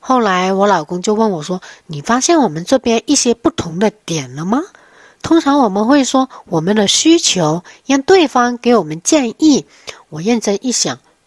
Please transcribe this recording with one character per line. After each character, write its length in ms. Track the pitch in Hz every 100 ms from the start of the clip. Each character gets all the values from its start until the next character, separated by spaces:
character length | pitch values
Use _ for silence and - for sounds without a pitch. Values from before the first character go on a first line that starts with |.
后 200 | - 254
来 320 | 220 185 185
我 140 | 190 202
老 180 | 190
公 160 | 156 180
就 120 | 180
问 160 | 208 220
我 120 | 180
说 200 | 151 180 - - _
：你 140 | 151
发 200 | 147 233
现 180 | - 339
我 100 | 240
们 160 | 151
这 140 | 175 262
边 240 | 240 226 -
一 80 |
些 200 | 285 247
不 160 | 226 -
同 280 | - 175 160
的 120 | 208
点 440 | 202 - 165 131
了 100 | 131
吗？ 180 | 165 233 370 - _ _ - _
通 180 | - 330
常 200 | 294 285
我 80 | 240
们 180 | 190 214
会 160 | 294
说 260 | 262 269 262 - -
我 140 | 165
们 140 | 160
的 140 | 214 202
需 300 | - 311 330
求， 440 | - 180 156 160 - - _
让 160 | 277
对 240 | 269 381 302
方 320 | 262 240 240
给 160 | 240
我 80 | 240
们 180 | 156 156
建 280 | - 302 247 -
议。 280 | 311 262 147 _ - - _
我 120 | 151
认 200 | 175 240
真 180 | 214 202
一 120 | 262
想， 260 | 226 185 127 _ _